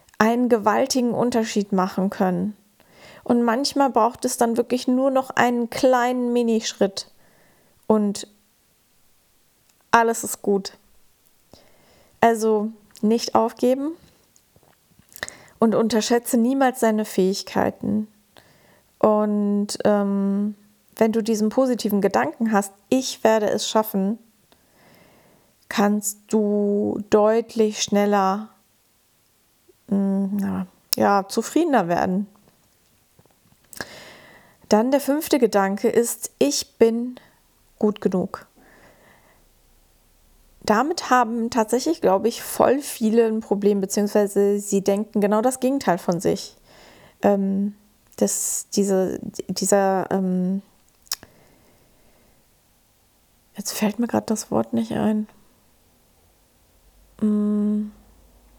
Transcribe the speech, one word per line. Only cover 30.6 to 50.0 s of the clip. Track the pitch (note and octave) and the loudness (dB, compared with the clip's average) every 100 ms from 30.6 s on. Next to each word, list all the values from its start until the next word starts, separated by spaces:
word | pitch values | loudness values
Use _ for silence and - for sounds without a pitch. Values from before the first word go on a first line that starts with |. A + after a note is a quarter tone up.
| F#3 _ _ - | -8 _ _ 0
ja, | G#3 G3+ G3 | 2 2 0
zufriedener | - - D4+ E4+ B3+ E3+ | -4 -2 0 2 0 0
werden. | F3 F#3+ F#3 G3+ _ _ _ _ _ _ _ _ _ _ _ _ _ _ - - - - - - - _ _ - | 0 0 -2 -4 _ _ _ _ _ _ _ _ _ _ _ _ _ _ -16 -16 -18 -20 -20 -20 -20 _ _ 0
Dann | G#3+ A#3+ | 2 4
der | C#4 | 0
fünfte | C4+ D4 - D4 | 0 -2 0 2
Gedanke | A3+ G3+ G3 G3+ A#3 | 2 2 0 0 0
ist, | - A#3 - - - | 0 0 -6 -12 -2
„Ich | C#4 C#4+ - - | -2 -2 -8 2
bin | A3+ A3+ B3 B3 - _ _ _ _ - | 2 2 -6 -12 -20 _ _ _ _ -2
gut | G#3+ G#3 | -2 0
genug.“ | G3+ F#3+ F#3 - - _ _ - - _ _ _ _ _ _ _ _ _ _ _ _ _ _ _ _ _ G#3 | -2 -2 -4 -8 -18 _ _ -20 -20 _ _ _ _ _ _ _ _ _ _ _ _ _ _ _ _ _ 0
Damit | G#3+ C#4+ F4 - | 2 0 -4 0
haben | B3+ A3+ A#3 A3+ | 2 2 -2 -2
tatsächlich, | A#3+ A3 A#3+ D#4 E4 | -2 0 0 0 0
glaube | - G3 A3 | 2 2 0
ich, | - | -4
voll | - - - C4+ | -6 2 2 2
viele | C#4+ - A3 A3+ A3+ | -2 -4 2 2 2
ein | A3 | -2
Problem, | - G3+ G3+ G3+ | -4 0 2 0
beziehungsweise | F#3+ - G3+ G#3 G3+ G3+ G3+ G3+ | -2 -2 0 2 2 2 2 0
sie | G3+ G3 | 0 0
denken | G3 G3+ A3 G#3+ | 0 -2 -2 0
genau | G3 G#3+ | 2 2
das | B3 B3+ | 0 0
Gegenteil | B3+ C#4 G#3 F3 | -2 0 0 -2
von | - E3+ | -2 -2
sich. | E3 F3+ - - _ - - - - _ | -2 -2 -6 -20 _ -20 -20 -20 -20 _
Ähm, | G3+ G3+ G3 G3 G3+ G#3 _ _ _ - | 0 0 0 -2 -4 -8 _ _ _ -4
das, | G3+ - - - - | -2 -2 -6 -8 -4
diese, | - G3+ F#3+ F#3 - - - - | -2 0 0 0 -4 -10 -12 -10
dieser, | F#3 F#3+ G3+ F#3+ F#3+ | -6 2 2 2 0